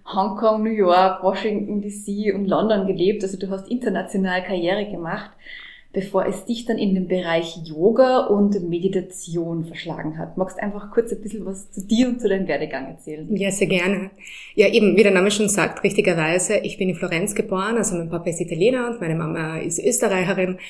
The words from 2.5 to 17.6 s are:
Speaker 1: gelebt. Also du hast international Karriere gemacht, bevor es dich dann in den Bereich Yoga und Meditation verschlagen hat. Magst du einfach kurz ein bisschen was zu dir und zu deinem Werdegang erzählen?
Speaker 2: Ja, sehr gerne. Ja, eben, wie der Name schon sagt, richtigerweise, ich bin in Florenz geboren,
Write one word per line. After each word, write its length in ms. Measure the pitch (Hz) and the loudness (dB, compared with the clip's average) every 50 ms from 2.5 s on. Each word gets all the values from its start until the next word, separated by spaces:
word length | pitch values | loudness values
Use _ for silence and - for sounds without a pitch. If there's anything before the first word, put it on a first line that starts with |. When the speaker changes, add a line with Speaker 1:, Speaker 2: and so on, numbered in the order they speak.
| 160 151 196 220 214 196 185 | 2 2 2 2 2 2 2
Speaker 1:
gelebt. 380 | 185 180 165 175 196 214 208 190 | 0 0 2 2 2 2 2 -2
Also 160 | 190 - - | -4 -4 -6
du 100 | 202 185 | -6 -6
hast 180 | 196 190 - - | -6 -6 -6 -4
international 720 | 240 247 247 214 190 175 185 185 - 196 190 185 180 185 185 | -4 -4 -2 -2 -2 -2 -2 -2 -2 -2 0 0 0 -2 -2
Karriere 420 | - 196 180 165 170 190 214 202 | -2 -4 -2 0 0 0 0 -2
gemacht, 460 | 208 190 170 165 165 185 214 - - - - - - - - - - - - - - - | -4 -6 -8 -8 -8 -8 -8 -10 -12 -18 -20 -20 -18 -18 -18 -18 -20 -20 -20 -18 -8 -6
bevor 320 | 196 190 196 - 190 - | -6 -4 -2 0 0 0
es 200 | - 202 - - | 0 -2 -4 -6
dich 180 | - 233 - - | -6 -6 -4 -4
dann 140 | - 226 - | -4 -2 0
in 180 | 214 196 190 | 0 0 2
den 140 | 185 180 175 | 0 0 0
Bereich 480 | 185 185 180 165 165 170 170 165 - 170 160 | -2 -2 0 0 0 0 -2 -4 -8 -12 -12
Yoga 640 | - 151 151 170 220 226 254 262 254 254 254 254 - | -10 -2 2 2 4 6 6 6 6 4 2 2 2
und 420 | 208 202 202 202 202 196 175 170 | 2 4 4 2 2 0 -2 -2
Meditation 960 | 170 170 180 190 196 185 180 - - - - 170 165 170 165 170 165 165 156 | -2 -2 0 0 0 -2 -4 -6 -10 -16 -10 -6 -4 -4 -4 -4 -4 -4 -6
verschlagen 520 | - - - - 165 160 160 156 156 156 165 | -8 -10 -12 -10 -10 -8 -6 -6 -6 -6 -8
hat. 200 | 170 165 - 190 | -10 -8 -6 -6
Magst 180 | 185 190 - | -6 -6 -6
du 80 | - 208 | -6 -6
einfach 260 | 202 202 202 196 - | -6 -6 -8 -10 -4
kurz 220 | - 233 226 233 | 0 0 0 0
ein 80 | 202 - | -2 -8
bisschen 260 | - 208 226 214 180 | -8 -10 -10 -10 -8
was 240 | 190 196 190 - - | -8 -10 -10 -12 -12
zu 160 | - - 190 | -10 -10 -4
dir 220 | 202 220 226 254 247 | 0 2 2 2 2
und 140 | - - | 2 0
zu 80 | - 202 | 0 2
deinem 180 | 196 190 185 156 | 2 0 0 0
Werdegang 400 | 147 139 151 151 131 131 135 - | -2 -2 -4 -4 -6 -8 -10 -10
erzählen? 400 | - - - 160 151 151 156 - 214 | -14 -14 -14 -12 -12 -10 -6 -4 -2
Speaker 2:
Ja, 160 | 185 196 196 | -2 0 -2
sehr 160 | 190 - 196 160 | 0 0 0 2
gerne. 420 | 190 180 175 190 202 196 196 196 - - - - - - - - - | 2 2 2 0 0 -2 -4 -8 -12 -16 -20 -18 -18 -18 -18 -2 2
Ja, 140 | - 202 - | 4 6 6
eben, 260 | 202 233 214 196 170 | 6 6 6 8 8
wie 80 | 196 226 | 8 8
der 80 | 202 | 8
Name 200 | 196 185 185 208 | 6 6 4 4
schon 180 | 202 208 214 185 | 4 2 2 2
sagt, 340 | - 185 165 - - - - | 2 2 2 0 0 0 -2
richtigerweise, 760 | 202 - - 202 190 175 165 156 160 170 185 185 - 214 190 | 0 2 2 2 4 2 2 2 2 2 2 2 2 0 0
ich 180 | - - - - | 0 -2 -4 -2
bin 100 | 196 185 | -2 -2
in 80 | 175 | -2
Florenz 400 | - 185 170 175 165 170 - - | -2 -4 -2 -2 0 -2 0 0
geboren, 400 | - 208 214 190 185 | -2 -2 0 -2 -2